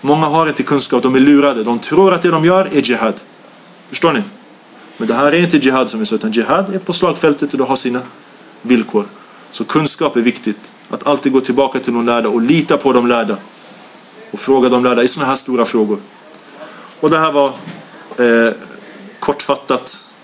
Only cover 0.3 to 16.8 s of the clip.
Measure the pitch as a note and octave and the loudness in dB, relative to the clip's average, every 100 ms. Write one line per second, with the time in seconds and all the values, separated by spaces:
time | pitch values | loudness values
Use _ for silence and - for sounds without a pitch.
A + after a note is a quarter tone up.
0.3 | D#3 D#3+ D3 C#3+ C#3+ B2 B2 C3 C3 C3+ | 0 0 -2 -2 0 0 0 2 4 6
1.3 | C#3+ C#3+ A#2+ A2 A#2 - D#3 F#3+ F3+ F3 | 6 4 0 -2 -2 0 2 4 4 2
2.3 | E3 E3 F#3 F#3+ D3 B2 A#2 A2+ - - | 2 2 2 2 0 0 0 -2 -4 -12
3.3 | - - - - - - - E3 C3 G2+ | -20 -20 -20 -20 -20 -12 -2 0 0 -6
4.3 | - - - - - - - A2+ A#2 C#3+ | -12 -20 -20 -20 -20 -20 -8 -4 2 2
5.3 | D#3+ F3 D#3 C3 C3 B2 A2+ G#2+ G#2+ A2 | 2 2 2 2 0 0 0 -2 -2 -2
6.3 | A2+ A2+ D#3+ G3 F#3+ F3+ F3 F3+ D3 D#3+ | -2 0 -2 -2 -6 -4 0 0 0 0
7.3 | C#3+ C#3+ C3 C3 C3 B2+ B2 B2+ - - | 0 -4 -4 -2 -2 -2 -4 -8 -20 -20
8.3 | - - - A#2 B2 A2 G#2+ G2+ - - | -20 -20 -16 0 0 2 -4 -4 -14 -20
9.3 | - - - A2 E3 D3+ - D3+ B2 A#2 | -20 -14 -10 -2 0 0 0 -2 0 -2
10.3 | - - G#2 - - - - C#3 C#3+ C#3 | -2 -6 -8 -12 -20 -12 -6 -2 0 2
11.3 | C3 C3 B2+ C3+ C3 - A#2+ A#2 A#2+ A#2 | 2 0 0 0 -2 -2 -2 0 0 0
12.3 | A#2 A#2 E3 - C#3+ C#3 B2 A#2+ A#2+ G#2+ | 0 0 0 0 0 2 2 2 0 -2
13.3 | G2 - - - - - - - - - | -6 -10 -20 -20 -20 -20 -20 -20 -20 -14
14.3 | - - C3+ B2 B2 B2+ A#2+ B2 - C3+ | -8 0 2 4 2 2 2 0 0 -2
15.3 | C3+ - B2 A2+ A#2 G#2+ G2+ - - - | -2 -2 -2 0 0 0 -4 -8 -20 -20
16.3 | - - - - - | -20 -20 -20 -20 -20